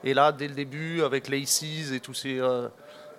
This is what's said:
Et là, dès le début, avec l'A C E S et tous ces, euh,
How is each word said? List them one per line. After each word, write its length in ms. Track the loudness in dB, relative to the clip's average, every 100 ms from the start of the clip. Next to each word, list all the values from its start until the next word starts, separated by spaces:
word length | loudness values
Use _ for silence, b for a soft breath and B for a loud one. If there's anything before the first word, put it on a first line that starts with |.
Et 120 | 2
là, 180 | 6 6
dès 160 | 4 -6
le 60 |
début, 500 | -6 -6 -6 -4 2
avec 240 | 2 2 0
l'A 180 | -2 0
C 200 | 0 0
E 160 | -6
S 100 | -4
et 80 | -4
tous 140 | -6
ces, 260 | -8 -4 0
euh, 300 | 2 2 -2 -10 B B B